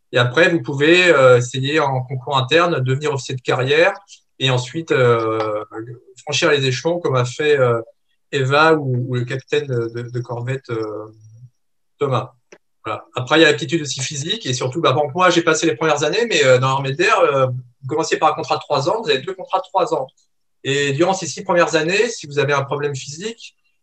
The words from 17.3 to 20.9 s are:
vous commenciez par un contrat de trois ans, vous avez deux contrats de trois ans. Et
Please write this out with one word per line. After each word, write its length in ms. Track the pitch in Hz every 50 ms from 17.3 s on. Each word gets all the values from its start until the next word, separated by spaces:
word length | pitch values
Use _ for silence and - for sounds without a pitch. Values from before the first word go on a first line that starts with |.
| 139 135 131
vous 400 | 123 123 127 - - _ _ 135
commenciez 300 | 131 156 160 160 - -
par 140 | - 165 151
un 40 | 151
contrat 200 | 160 156 - 151
de 60 | 147
trois 280 | - - 147 131 135 180
ans, 120 | 208 233
vous 80 | - 156
avez 100 | 135 127
deux 140 | - 190 190
contrats 260 | - 175 - 190 190
de 40 | -
trois 300 | - - 190 175 - 233
ans. 140 | - - - _ _ _ _ _ _ _ _ _ _ -
Et 280 | 135 143 143 143 139